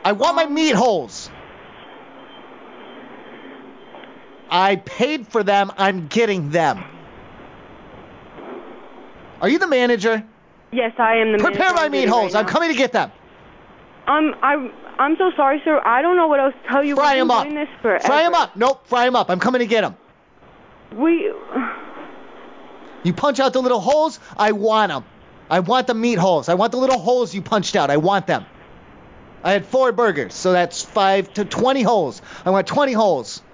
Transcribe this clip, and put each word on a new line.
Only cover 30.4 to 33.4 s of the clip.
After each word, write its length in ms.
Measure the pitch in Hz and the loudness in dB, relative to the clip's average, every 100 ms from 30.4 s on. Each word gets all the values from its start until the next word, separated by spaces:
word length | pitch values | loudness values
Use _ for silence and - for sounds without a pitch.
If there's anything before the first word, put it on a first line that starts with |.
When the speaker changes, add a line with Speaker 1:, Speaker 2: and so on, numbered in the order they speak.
| 185 | 2
Speaker 1:
that's 300 | 180 175 - | 2 0 -4
five 500 | - 214 196 196 190 | -4 0 2 2 -2
to 100 | - | -6
twenty 380 | 202 - 247 269 | -6 0 0 2
holes. 380 | 214 220 143 110 - - | 2 2 0 -6 -18 -6
I 60 | 180 | 0
want 160 | 190 185 | 0 0
twenty 260 | - 277 | 0 0
holes. 480 | 220 208 147 107 - | 2 2 0 -6 -16